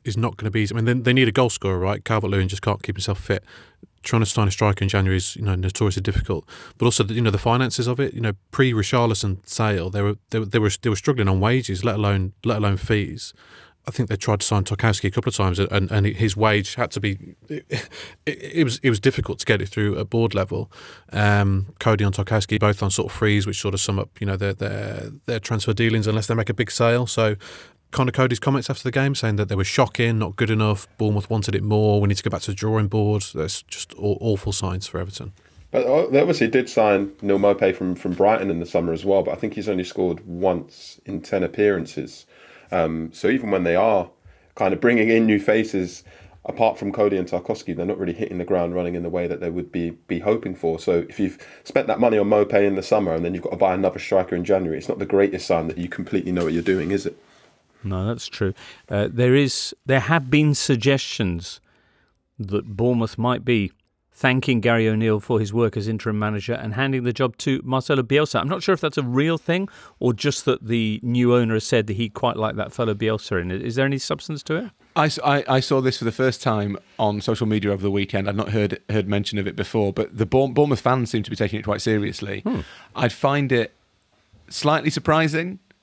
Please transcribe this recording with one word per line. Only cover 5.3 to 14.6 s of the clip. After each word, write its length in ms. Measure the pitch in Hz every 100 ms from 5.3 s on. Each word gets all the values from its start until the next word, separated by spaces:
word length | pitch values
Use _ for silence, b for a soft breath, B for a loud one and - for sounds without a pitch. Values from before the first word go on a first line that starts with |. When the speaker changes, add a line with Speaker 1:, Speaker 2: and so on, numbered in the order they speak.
| -
Speaker 1:
you 80 |
know, 120 | 104 92
notoriously 460 | 92 - 104 92
difficult. 440 | 98 92 - 85 - B B B
But 80 | 120
also, 180 | -
the, 100 | 104
you 80 | 110
know, 100 | 113
the 60 | 98
finances 500 | 120 120 127 - 120
of 120 | 123
it, 120 | 135
you 60 | -
know, 120 | 110 98 _
pre-Richarlison 960 | - 131 110 98 127 117 107 101 95 -
sale, 420 | - 110 98 90
they 120 | 101
were, 140 | 101 104 -
they, 80 | 113
they 160 | 104 117
were, 100 | 107 -
they 80 | 120
were 60 | 101
struggling 300 | - 127 98
on 100 | 95
wages, 440 | 104 127 117 92 -
let 100 | 104
alone, 380 | 104 98 92 -
let 140 | 117 107
alone 200 | 104 95
fees. 560 | - 107 95 78 - - B B B B -
I 60 |
think 160 | - 120
they 60 | 101
tried 240 | - 104
to 60 | -
sign 180 | 104